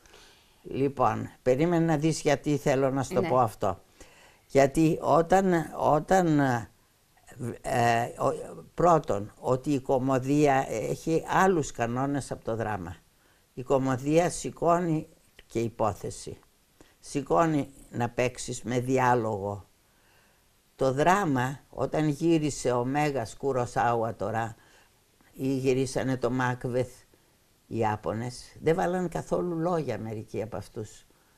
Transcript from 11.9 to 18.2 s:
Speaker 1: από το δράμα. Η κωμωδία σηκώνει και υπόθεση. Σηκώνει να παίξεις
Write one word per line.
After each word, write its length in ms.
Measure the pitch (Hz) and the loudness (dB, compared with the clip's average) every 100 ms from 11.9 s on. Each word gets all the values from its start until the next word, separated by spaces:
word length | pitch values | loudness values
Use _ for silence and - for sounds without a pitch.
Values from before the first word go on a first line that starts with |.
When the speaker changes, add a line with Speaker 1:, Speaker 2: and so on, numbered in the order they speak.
| 123 139 143 - | -2 -2 -4 -6
Speaker 1:
από 120 | 123 | -8
το 120 | - 113 | -6 -4
δράμα. 400 | 107 101 82 - _ _ _ _ _ | -2 -4 -8 -12 _ _ _ _ _
Η 100 | - | -12
κωμωδία 680 | 120 139 135 127 143 160 175 | 0 2 2 -2 2 2 2
σηκώνει 760 | - 131 - 160 170 175 156 - _ _ - _ | -2 -10 -2 2 2 2 -2 -4 _ _ -20 _
και 140 | 113 | -4
υπόθεση. 800 | 113 - 107 98 117 - - - _ _ _ _ - _ | -4 0 -2 -2 -10 -10 -14 -16 _ _ _ _ -20 _
Σηκώνει 720 | - 147 127 165 165 147 - - - | -8 -6 0 2 4 2 -2 -10 -12
να 180 | 120 117 | -4 -4
παίξεις 520 | 117 | 0